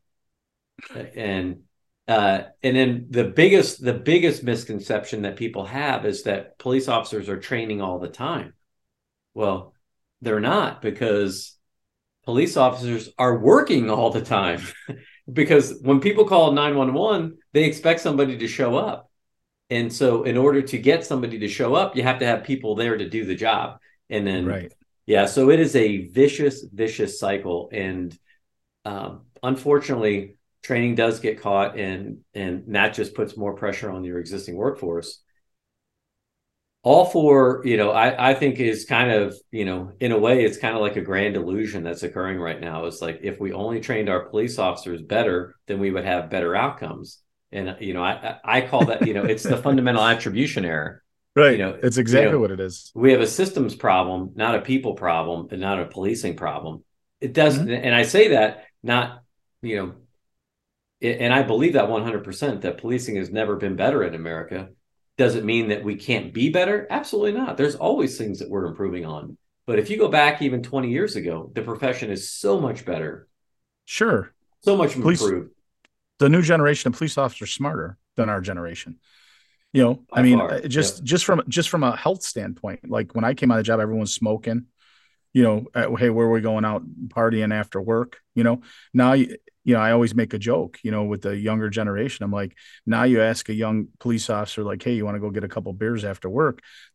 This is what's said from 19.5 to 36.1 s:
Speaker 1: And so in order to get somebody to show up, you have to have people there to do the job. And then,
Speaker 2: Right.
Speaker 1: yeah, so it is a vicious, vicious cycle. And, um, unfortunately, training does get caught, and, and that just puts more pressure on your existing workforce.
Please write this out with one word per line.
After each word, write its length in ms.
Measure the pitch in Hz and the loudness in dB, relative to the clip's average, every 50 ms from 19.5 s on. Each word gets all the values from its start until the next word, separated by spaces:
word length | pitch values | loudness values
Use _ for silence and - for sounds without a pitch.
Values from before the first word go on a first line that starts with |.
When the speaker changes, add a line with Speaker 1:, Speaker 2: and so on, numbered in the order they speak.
| _ _ _ - | _ _ _ -4
Speaker 1:
And 240 | 120 117 117 117 117 | -2 -2 -2 -2 -2
so 300 | - 139 131 113 117 - | 2 2 2 4 2 0
in 120 | 123 120 | 0 2
order 260 | 123 131 147 139 139 135 | 2 4 4 4 2 0
to 140 | - - 110 | -2 -4 0
get 280 | 107 139 160 165 - | 4 4 4 4 0
somebody 340 | - 151 127 123 117 113 107 | -4 -4 -4 -4 -6 -6 -6
to 80 | 104 104 | -6 -6
show 280 | - - 131 117 135 | -4 -2 0 2 2
up, 200 | 175 190 - - | 2 0 0 -2
you 80 | 127 123 | 0 0
have 160 | 127 127 - | 0 0 2
to 60 | 127 | 0
have 180 | 120 110 - - | 0 0 0 -2
people 320 | - 135 - - 107 104 | -4 -6 -4 -4 -4 -2
there 220 | 107 117 120 110 104 | -2 0 -2 -2 -2
to 100 | 98 82 | -4 -6
do 160 | 95 113 104 | -6 -6 -6
the 120 | 92 90 | -6 -6
job. 420 | 85 110 113 107 95 82 - - - _ _ _ _ _ - | -2 0 0 0 0 -2 -6 -10 -16 _ _ _ _ _ -8
And 180 | - 104 101 98 | -4 -4 -2 -2
then, 180 | 95 92 90 | -2 -2 -2
Speaker 2:
Right. 280 | 92 101 95 87 87 - _ _ _ _ _ _ | -2 -4 -4 -8 -12 -16 _ _ _ _ _ _
Speaker 1:
yeah, 220 | - 104 98 101 101 | 2 4 4 4 2
so 220 | - 143 131 135 | 2 4 6 6
it 80 | 151 160 | 6 6
is 140 | 160 135 - | 4 2 2
a 320 | 127 110 107 104 95 92 90 | 2 2 2 0 -2 -6 -2
vicious, 560 | 90 127 139 143 - - 147 143 135 - - | 2 4 4 4 4 2 -2 -2 -2 -4 -10
vicious 560 | - 98 101 113 110 - - 107 98 - - | -14 -6 -4 -4 -4 -2 -4 -4 -4 -4 -4
cycle. 500 | 104 98 101 98 98 92 87 85 - - | -4 -4 -4 -4 -4 -4 -4 -6 -6 -6
And, 460 | 113 107 95 95 92 92 90 85 82 - _ _ _ _ _ _ _ _ _ _ _ _ - | -8 -6 -6 -6 -6 -6 -8 -10 -10 -14 _ _ _ _ _ _ _ _ _ _ _ _ -12
um, 440 | 104 101 98 104 95 92 - - _ _ _ | -10 -10 -10 -10 -12 -12 -16 -20 _ _ _
unfortunately, 920 | - 127 131 131 - 143 143 143 143 - 135 117 110 107 101 98 98 98 - _ _ _ _ _ - | -4 -4 -4 -2 2 2 2 2 2 0 -2 0 0 0 0 0 -4 -8 -14 _ _ _ _ _ -8
training 320 | - 131 117 120 120 117 | -4 0 0 0 2 2
does 240 | 113 117 113 113 - | 2 2 2 0 -2
get 180 | - 110 107 - | -4 -4 -4 -4
caught, 400 | - 104 101 98 101 - - 110 | -2 0 0 2 0 0 -2 -4
and, 420 | 98 95 95 95 98 107 107 - _ _ - | -6 -6 -6 -8 -10 -12 -14 -16 _ _ -10
and 420 | 104 98 92 90 92 - 113 107 | -8 -6 -6 -6 -8 -8 -4 0
that 200 | 98 104 110 - | 2 2 2 0
just 180 | - 139 - - | -2 -6 -6 -4
puts 240 | - 107 104 - 110 | -6 -6 -6 -6 -8
more 160 | 101 101 98 | -8 -8 -6
pressure 380 | - 110 101 98 - 113 101 | -6 -6 -6 -6 -6 -8 -10
on 120 | 92 92 92 | -10 -8 -8
your 160 | 90 87 87 | -8 -8 -8
existing 360 | 85 82 98 95 - - 87 92 | -8 -8 -10 -12 -10 -10 -8 -4
workforce. 640 | 110 139 139 - 101 87 85 85 82 - - - _ _ _ _ _ _ _ _ _ _ _ _ _ _ _ _ _ _ | -4 -4 -4 -4 -6 -6 -6 -6 -8 -10 -16 -20 _ _ _ _ _ _ _ _ _ _ _ _ _ _ _ _ _ _